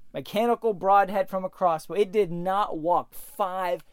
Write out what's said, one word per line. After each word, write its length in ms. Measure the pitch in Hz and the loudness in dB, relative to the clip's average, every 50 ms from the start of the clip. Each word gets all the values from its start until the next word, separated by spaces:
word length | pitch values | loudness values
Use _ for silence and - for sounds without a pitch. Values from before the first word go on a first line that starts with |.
| - - - | -20 -12 -10
Mechanical 600 | 143 131 - - 202 233 240 233 226 226 226 202 | -10 -10 -4 -2 0 2 2 0 0 0 -2 -2
broadhead 560 | 156 175 196 202 202 196 185 208 196 190 - | 0 4 6 6 6 6 4 0 -2 -2 -2
from 140 | 196 190 185 | -4 -6 -6
a 60 | 185 | -8
crossbow. 460 | - - 190 175 160 156 - - 165 | -4 0 2 2 2 0 -4 -4 -2
It 180 | 202 208 190 185 | 0 0 2 2
did 180 | 214 196 165 | 0 0 0
not 460 | 175 170 175 185 190 202 208 - - | -2 -4 -2 0 0 0 0 -2 -4
walk 360 | 160 151 175 175 147 - - - | -4 0 0 2 0 0 -4 -10
five 720 | - - - - - 202 180 185 190 185 175 180 175 - - | -18 -18 -12 -4 -4 -4 -2 -2 -2 -2 -2 -2 -4 -6 -14